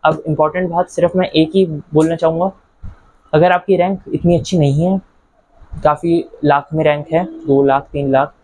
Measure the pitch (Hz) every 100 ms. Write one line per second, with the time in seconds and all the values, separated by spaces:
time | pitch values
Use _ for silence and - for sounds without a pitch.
0 | 156 156 - 151 214 190 185 170 180 -
1 | 175 185 185 156 160 190 185 151 - 151
2 | 160 165 165 165 185 - _ _ - -
3 | _ _ _ 156 180 180 180 180 180 190
4 | - - 170 175 - 180 143 143 175 190
5 | _ _ _ _ _ _ - - 151 147
6 | 170 170 - - 147 143 139 156 151 147
7 | 147 160 185 - - 139 139 135 - 147
8 | 139 135 143 _